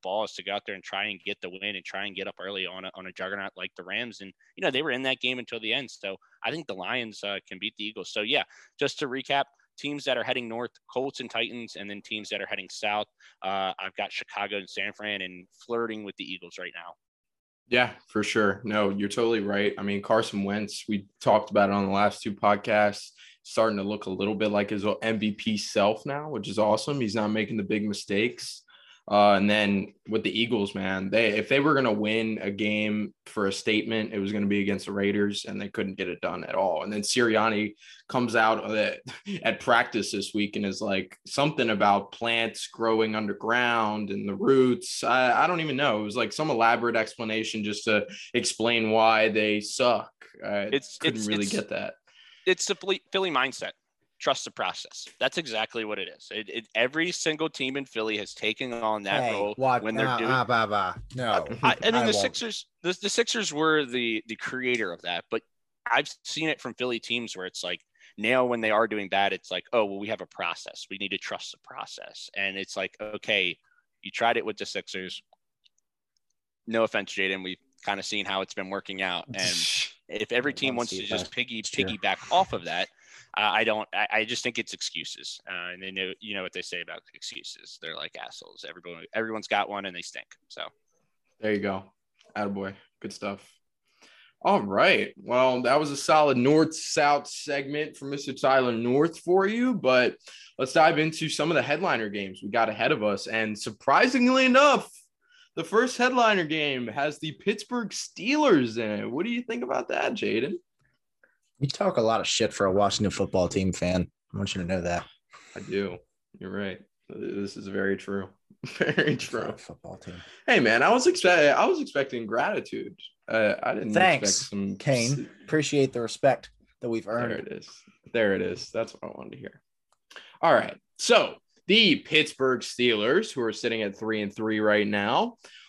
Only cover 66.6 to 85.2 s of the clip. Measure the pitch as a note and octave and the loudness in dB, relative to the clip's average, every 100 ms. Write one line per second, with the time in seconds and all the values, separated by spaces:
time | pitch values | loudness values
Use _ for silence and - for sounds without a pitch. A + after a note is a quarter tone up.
66.6 | B2+ - B2+ A#2 - A#2+ A2+ F#2 F#2 - | -8 -6 -4 -4 -4 -6 -6 -10 -10 -8
67.6 | F2+ F2+ _ _ - - G#2+ B2+ B2 A#2 | -8 -10 _ _ -20 -4 2 2 2 0
68.6 | A2 G#2+ A2+ G#2+ F#2+ G2 G2+ F#2+ - F2+ | 2 2 2 -2 0 2 2 0 -6 -8
69.6 | - A#2+ G#2 G2 G#2 G2+ F2+ - F2 - | 0 0 0 -2 -6 -6 -8 -6 -6 -6
70.6 | - - - G2 G2+ F#2+ - G2 - - | -10 -14 -14 -10 -6 -6 -6 -10 -10 -16
71.6 | - B2+ G#2 - - - - G2+ G2 G2 | -14 -14 -12 -14 -16 -16 -12 -4 -4 -4
72.6 | F#2+ - F#2+ - G#2+ G#2+ - G2+ F2+ D#2+ | -6 -6 -6 -6 -10 -6 0 2 0 -4
73.6 | _ _ _ _ G2 - A#2 A#2 A2 G#2 | _ _ _ _ -12 0 2 2 -2 -6
74.6 | G2+ G2 - F#2+ F#2 - - _ _ _ | -8 -8 -10 -10 -10 -12 -18 _ _ _
75.6 | _ _ _ _ _ _ _ _ _ _ | _ _ _ _ _ _ _ _ _ _
76.6 | - A2+ A2 G#2+ F#2+ - F#2+ F#2+ F#2 F#2 | -4 0 0 0 -4 -2 -2 -2 -6 -10
77.6 | _ _ - G2 - G#2+ G2 G2 F#2+ - | _ _ -6 -4 -4 -4 -2 -4 -4 -8
78.6 | F#2+ G2 - F#2+ F#2+ F2 - G2 F2+ F2 | -6 -8 -8 -6 -4 -4 -6 -4 -2 0
79.6 | E2+ - - - - G#2+ G#2+ A#2+ C#3 - | -2 -2 -4 -10 -10 -8 -2 -2 -2 -2
80.6 | C3+ A#2+ A#2+ F#2+ G2+ G#2+ - - B2 A2+ | -2 -2 -4 -6 -4 -6 -4 -6 -6 -8
81.6 | - - F#2+ G#2 G2+ F#2+ - F3 F#3+ G2+ | -6 -4 -4 -2 -4 -4 0 0 2 -4
82.6 | E2+ F2 - _ _ - - - G#2 G#2 | -4 -4 -6 _ _ -20 -8 -2 2 2
83.6 | A2 G#2+ - G2 G#2+ G#2+ A2 A#2+ B2 A#2 | 2 0 -2 -4 0 0 0 -4 -4 -4
84.6 | - F#2+ - D#2+ D2+ - | -6 -8 -8 -8 -10 -12